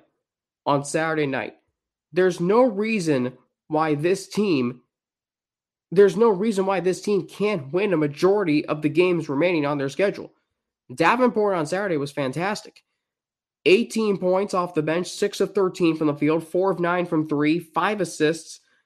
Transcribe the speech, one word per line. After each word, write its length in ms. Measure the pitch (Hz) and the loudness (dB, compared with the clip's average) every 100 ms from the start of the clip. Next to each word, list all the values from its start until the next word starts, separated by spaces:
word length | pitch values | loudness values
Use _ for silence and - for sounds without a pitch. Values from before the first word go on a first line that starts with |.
| _ _ _ _ _ _ - | _ _ _ _ _ _ -2
on 180 | 139 | -2
Saturday 420 | 143 160 160 156 143 | 0 -4 -2 -2 -2
night, 280 | 131 - - _ _ _ _ _ | -4 -8 -12 _ _ _ _ _
there's 260 | 160 185 175 | 0 2 2
no 240 | 175 226 | 2 4
reason 680 | 254 196 220 220 160 135 123 - _ _ - | 4 2 -2 -2 0 0 -2 -8 _ _ -4
why 280 | 151 160 147 | -2 0 0
this 320 | 170 190 - | 0 -2 -2
team, 520 | 190 208 139 123 127 _ _ _ _ _ _ _ _ _ _ - | -2 0 0 -2 -6 _ _ _ _ _ _ _ _ _ _ -2
there's 260 | 175 196 175 | 4 4 6
no 120 | 233 | 2
reason 380 | 185 226 196 190 | 2 0 0 0
why 120 | 185 | 0
this 220 | 180 175 | -2 -2
team 260 | 208 202 - | -2 -2 -2
can't 460 | - 208 196 135 | -4 -4 -4 -4
win 200 | 175 208 | -2 0
a 40 | 160 | 0
majority 680 | 147 143 180 208 175 147 - | 0 0 2 2 2 0 0
of 140 | 151 | -4
the 80 | 147 | 0
games 400 | 147 180 170 151 | 2 2 2 -2
remaining 380 | 139 175 165 143 | -2 0 0 -2
on 100 | 143 | -2
their 120 | 139 | -4
schedule. 440 | 160 196 107 - _ _ _ _ _ - | -2 -2 -2 -14 _ _ _ _ _ -16
Davenport 600 | 127 165 240 247 214 208 180 | 0 2 4 2 2 0 0
on 100 | 147 | -2
Saturday 300 | 185 208 151 | -4 -2 -4
was 160 | 143 | -4
fantastic. 720 | - 131 143 190 208 - _ _ _ _ _ _ _ _ _ | -4 -4 -4 -4 -6 -12 _ _ _ _ _ _ _ _ _
Eighteen 540 | 151 202 233 220 214 180 | 4 4 4 -2 0 0
points 360 | 180 185 202 | 0 0 0
off 200 | 190 175 | -4 -2
the 80 | 156 | -2
bench, 260 | 156 165 170 | -2 -2 -4
six 320 | - 202 - | -4 -4 -2
of 120 | 196 | -2
thirteen 440 | 208 185 185 170 156 | 0 -2 2 0 2
from 100 | 151 | -2
the 80 | |
field, 320 | 143 151 165 160 | 0 0 0 -2
four 240 | 180 190 | -2 0
of 80 | 170 | 0
nine 280 | 170 180 175 | 0 0 0
from 220 | 160 156 | -2 0
three, 300 | 147 151 170 | 0 2 0
five 420 | 165 165 190 208 | -2 -4 -2 -2
assists, 600 | 160 - 156 165 - - _ _ | -4 0 0 0 -8 -20 _ _